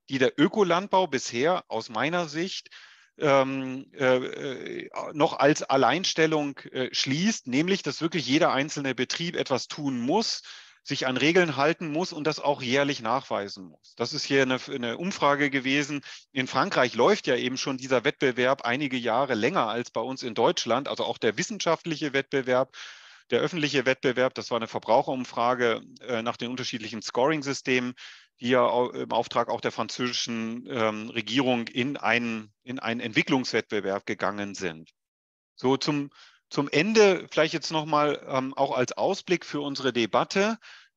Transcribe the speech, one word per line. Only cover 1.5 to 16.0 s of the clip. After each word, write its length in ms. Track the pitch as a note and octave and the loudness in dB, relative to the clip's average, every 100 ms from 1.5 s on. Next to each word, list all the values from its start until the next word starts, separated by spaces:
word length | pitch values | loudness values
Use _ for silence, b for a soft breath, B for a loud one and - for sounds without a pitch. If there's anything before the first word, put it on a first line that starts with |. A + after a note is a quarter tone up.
| F3+ - | 0 -2
aus 220 | A2 - | -6 -6
meiner 400 | A2 C#3 F3 E3 | -2 0 0 -2
Sicht 400 | D3+ F#3 - - B B B B - | -4 -6 -8 -14 B B B B -2
ähm, 680 | D3+ C#3 C3 C3+ C3 C3 - | 4 4 4 0 -6 -8 -12
äh, 240 | - C3 B2+ | -2 2 2
äh, 760 | B2+ - C#3+ B2+ - - - - - | 0 -8 -8 -8 -10 -10 -10 -10 -10
noch 260 | D3+ D#3 - | 0 0 4
als 240 | C#3+ D3+ | 4 4
Alleinstellung, 960 | - C3+ A#2+ D3+ F#3+ - D#3+ D#3 D3 C3 C#3+ | 2 4 4 2 0 2 2 2 -2 -6 -10
äh, 160 | C3 B2+ | -6 -4
schließt, 540 | - C#3 C#3+ G3+ - - | -2 -2 0 0 0 -2
nämlich, 360 | B2+ F3 G3 | 0 2 0
dass 180 | - - | -2 -4
wirklich 260 | E3 F3 A#2+ | -2 -2 2
jeder 260 | D3 D#3+ | 4 4
einzelne 420 | B2 D3 - C#3 | 4 0 -2 -4
Betrieb 420 | A#2+ B2+ - E3+ - | -2 -2 -2 -4 -4
etwas 320 | C3+ B2 - | -2 -2 -2
tun 320 | - C#3+ B2 | -6 -4 -2
muss, 420 | A#2+ G3 A3 - B B B B | 0 2 0 -4 B B B B
sich 240 | - C#3 C3+ | -8 -4 -2
an 100 | B2+ | 2
Regeln 400 | C#3+ F3+ E3+ C3 | 4 4 4 2
halten 340 | D3 E3+ E3 | 2 0 -2
muss 220 | D3 - | -4 -4
und 140 | D#3+ D3+ | -2 -4
das 140 | D3 | -2
auch 200 | C#3 C3+ | -2 -2
jährlich 400 | B2+ C3+ C#3 C#3 | 0 2 2 0
nachweisen 680 | A2+ B2+ - G#2+ G2+ G2 F2 | -2 -2 0 -4 -4 -10 -16
muss. 260 | D2 _ - | -20 _ -6
Das 160 | A#2+ | -4
ist 120 | D3+ | -4
hier 180 | - C#3 | 0 2
eine, 160 | C3 B2+ - | 4 0 -4
eine 300 | C#3 A#2+ A2+ | -6 -4 -4
Umfrage 500 | F3+ - D3 C#3+ C#3+ | -6 2 2 4 2
gewesen. 540 | C3+ B2+ C#3+ C#3+ D3 | 0 0 0 0 -4